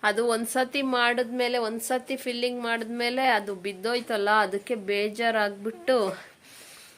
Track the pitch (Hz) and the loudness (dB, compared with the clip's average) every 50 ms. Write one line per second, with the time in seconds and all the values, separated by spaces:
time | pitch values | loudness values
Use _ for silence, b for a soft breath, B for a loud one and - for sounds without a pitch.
0 | - 214 202 208 233 240 226 220 233 226 - 262 262 254 - 277 277 269 254 247 | 2 2 2 2 2 2 2 0 0 -2 0 0 0 0 0 -2 0 2 2 4
1 | 240 240 240 240 247 226 240 254 247 240 247 247 233 220 220 233 226 - 254 254 | 4 4 4 2 0 -2 0 -2 0 0 2 0 0 0 -4 -4 -4 -2 -2 -2
2 | 240 - 262 262 - 262 240 240 240 247 247 247 240 233 233 233 226 220 233 240 | -2 -4 -8 -6 -4 -6 -4 0 -2 -2 -2 -2 -2 -2 -2 -2 -2 -4 -4 -2
3 | 233 240 247 254 262 262 240 214 202 196 202 185 175 202 202 185 185 226 240 247 | -2 0 0 2 4 4 4 2 2 -2 -8 -6 -6 -8 -8 -4 -4 -2 -2 -2
4 | 233 - 233 208 202 202 214 214 214 196 202 196 202 - 247 220 196 190 202 202 | -2 -2 -2 0 2 4 4 4 4 2 0 -4 -4 -4 -6 -6 -2 -2 0 0
5 | 208 214 208 220 233 233 220 220 208 208 202 196 202 220 220 - - - 262 247 | 0 -2 -2 0 0 2 2 2 0 0 -2 -4 -8 -8 -8 -6 0 2 4 4
6 | 214 190 190 B B B B B B B B B B B B B B B B | 4 2 -2 B B B B B B B B B B B B B B B B